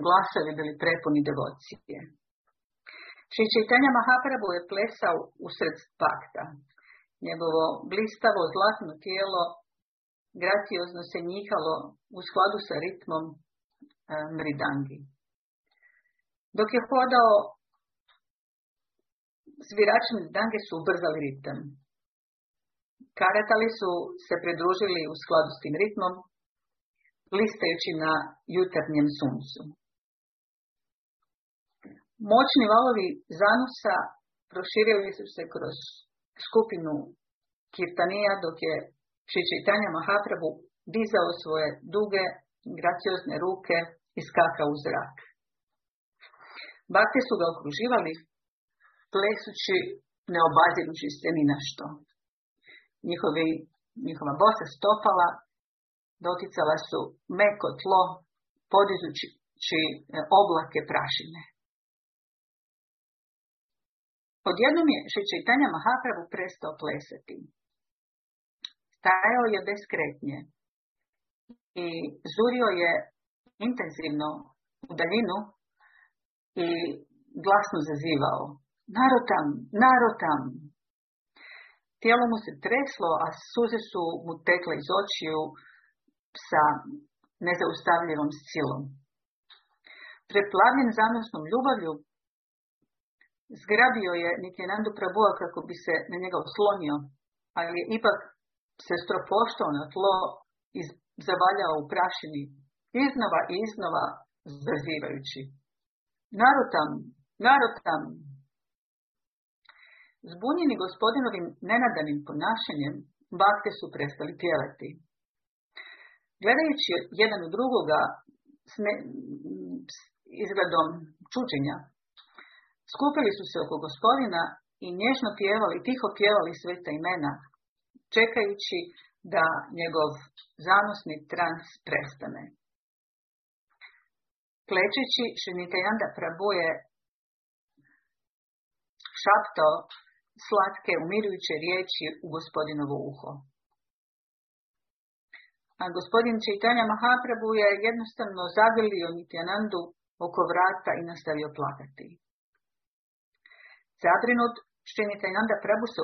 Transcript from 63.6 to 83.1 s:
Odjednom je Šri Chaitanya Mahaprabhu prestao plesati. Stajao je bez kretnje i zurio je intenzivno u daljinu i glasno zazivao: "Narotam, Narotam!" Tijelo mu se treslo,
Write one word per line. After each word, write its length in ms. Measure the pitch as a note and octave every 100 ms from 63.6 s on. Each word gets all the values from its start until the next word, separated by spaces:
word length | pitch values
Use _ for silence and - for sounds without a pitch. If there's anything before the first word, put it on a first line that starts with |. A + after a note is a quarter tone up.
| _ _ _ _ _ _ _ _ F#3+
Odjednom 380 | F#3 C4 E4 D#4
je 60 | - -
Šri 120 | G#3 G3+
Chaitanya 380 | F3 F#3+ C4 B3+ D#3+
Mahaprabhu 480 | A3 B3+ B3 F3+ E3+
prestao 400 | F#3 F3+ - D#3 D#3
plesati. 560 | D3+ C#3+ - - - - - _ _ _ _ _ _ _ _ _ _ _ - _ _ _
Stajao 480 | F#3 F#3 G#3 B3 A#3
je 120 | G3 F#3+
bez 120 | G3+ -
kretnje 460 | - C#3+ C#3 C#3+ C#3 - _ _ _ _ _ _ _ _ _ _ - _ F3+ E3+
i 20 | E3 - - - G3
zurio 320 | A#3+ B3 A3+ F3+
je 100 | E3+ - - _ _ _ _ - A3+
intenzivno 640 | B3 E3 D#3 D#3 D3 D3+ D3+ - _ _ _ -
u 40 | D#3+
daljinu 380 | E3 G#3+ G3+ G3 G#3+ _ _ _ _ _ _ _ _ _ _ - E3+
i 40 | E3+ - - - _ _ -
glasno 360 | F#3+ G3+ G#3 F3 D3+
zazivao: 520 | D3 E3 C#3+ - - D3 D3 _ _ - A3+
"Narotam, 500 | C4 B3 B3 D#4 D4 B3 - G#3
Narotam!" 600 | C4 B3+ A3+ - E3+ D3 C3 - - _ _ _ _ _ _ _ - - - _ _ -
Tijelo 240 | A3+ A#3+ A#3+
mu 60 | A3 -
se 60 | D3+ G3
treslo, 460 | B3+ C#4 - E3+